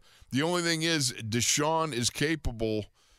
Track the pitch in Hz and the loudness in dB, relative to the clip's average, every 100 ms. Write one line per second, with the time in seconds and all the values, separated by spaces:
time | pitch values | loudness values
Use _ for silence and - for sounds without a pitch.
0 | - - - 127 160 175 170 165 165 160 | -20 -20 -4 0 2 2 2 0 2 2
1 | 127 110 113 120 113 - 147 160 160 120 | 0 -4 -2 0 2 2 2 0 0 0
2 | 117 - 147 160 - 113 110 107 104 _ | -2 0 -2 0 -4 -2 -2 -2 -6 _
3 | _ | _